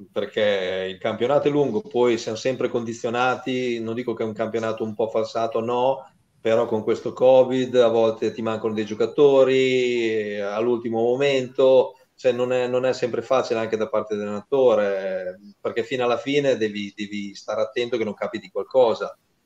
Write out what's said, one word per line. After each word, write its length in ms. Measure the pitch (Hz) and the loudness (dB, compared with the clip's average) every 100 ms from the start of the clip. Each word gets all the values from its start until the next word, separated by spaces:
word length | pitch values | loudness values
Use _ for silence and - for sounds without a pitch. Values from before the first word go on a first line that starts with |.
| 95 | -10
perché 760 | 107 101 110 104 98 92 95 95 | -8 -6 0 0 0 -2 -4 -6
il 80 | 92 | -6
campionato 500 | 113 107 123 143 147 | -6 -2 0 2 2
è 40 | |
lungo, 280 | 147 135 107 | 0 0 -2
poi 380 | - 120 123 110 | -4 0 2 2
siamo 200 | 120 110 | -2 -4
sempre 300 | 131 127 123 | -4 -2 -2
condizionati, 1120 | 123 117 113 117 123 127 123 - 127 127 117 | -4 -6 -6 -4 0 0 -2 -4 -4 -2 -4
non 160 | 113 117 | -6 -6
dico 180 | 123 | -6
che 100 | 110 | -4
è 20 | 110 | -6
un 80 | |
campionato 500 | 110 110 113 110 110 | -4 -4 -2 -4 -4
un 100 | 110 104 | -6 -4
po' 120 | 110 | -2
falsato, 540 | 113 110 117 117 113 | -2 -4 -4 -2 -4
no, 500 | 117 123 131 135 - _ _ _ | -2 0 0 -2 -8 _ _ _
però 240 | 113 113 - | 0 2 2
con 180 | 110 | -2
questo 300 | 107 110 120 | 0 -2 -4
covid 640 | - 131 131 123 131 120 123 | 2 6 6 6 2 2 4
a 120 | 117 | 4
volte 460 | 113 113 110 110 | 4 2 0 -4
ti 80 | 110 | -2
mancano 320 | 113 110 113 | -4 -4 -4
dei 120 | 107 104 | -4 -4
giocatori, 1500 | 107 113 - 143 135 131 131 131 127 123 120 113 110 104 104 | -2 -2 4 6 6 6 4 2 2 2 0 0 -2 -2 -4
eh, 60 | |
all'ultimo 580 | 101 104 120 117 117 113 | -4 -2 0 0 -2 0
momento, 920 | 120 127 143 135 127 - 131 - - - _ _ | 0 2 2 0 -2 2 6 6 4 -6 _ _
cioè 180 | 131 | 0
non 180 | 120 123 | 0 0
è, 160 | 127 123 | 0 0
non 180 | 127 127 | 0 0
è 60 | |
sempre 300 | - 120 113 | -2 -2 -4
facile 380 | 117 127 120 113 | 0 0 0 -2
anche 160 | 110 110 | -2 -2
da 100 | 107 | -2
parte 280 | 107 104 104 | -2 -2 -6
dell'allenatore, 1200 | 104 104 - 139 127 107 101 98 95 92 92 98 104 _ | -4 -8 -2 2 4 4 2 -2 -4 -6 -8 -12 -20 _
perché 220 | 113 120 | -6 -4
fino 200 | 117 127 | -4 -2
alla 140 | 120 117 | 0 -2
fine 400 | 135 143 139 113 | 0 0 2 0
devi, 340 | 110 104 101 | -2 -4 -8
devi 400 | - 101 104 101 | -8 -8 -8 -10
stare 280 | 98 - 107 | -12 -6 -4
attento 360 | 107 123 120 120 | -2 -2 -4 -2
che 60 | |
non 100 | 107 | -4
capiti 360 | 98 101 104 92 | -4 -8 -8 -8
qualcosa, 680 | 101 95 131 117 98 92 - _ _ | -8 0 4 4 2 -6 -10 _ _